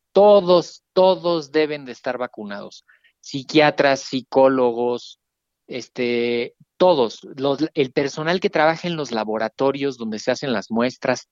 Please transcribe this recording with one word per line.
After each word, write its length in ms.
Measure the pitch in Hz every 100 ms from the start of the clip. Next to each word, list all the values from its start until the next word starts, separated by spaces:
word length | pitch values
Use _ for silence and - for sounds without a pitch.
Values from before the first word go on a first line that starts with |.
| _
todos, 720 | 190 208 202 180 180 156 - _
todos 580 | 190 185 170 170 170 139
deben 340 | 156 151 147
de 80 | 127
estar 260 | 117 131 123
vacunados. 640 | 123 - 104 101 101 - _ _ _ _
Psiquiatras, 800 | - 139 127 151 147 143 143 135
psicólogos, 1200 | - 131 - 135 135 131 123 117 120 120 - - _ _ _ _ -
este, 880 | 127 - - 120 120 120 120 127 - _ -
todos, 440 | 185 151 110 - - 135
los, 220 | 139 135 156
el 180 | - 131
personal 480 | 147 139 - 156 185
que 80 | 196
trabaja 380 | 165 156 160 175
en 80 | 160
los 160 | 135
laboratorios 840 | 113 107 107 110 - 135 139 139 120
donde 200 | 113 107
se 120 | -
hacen 220 | 123 143
las 180 | 107 -
muestras, 580 | 110 123 - 135 123 -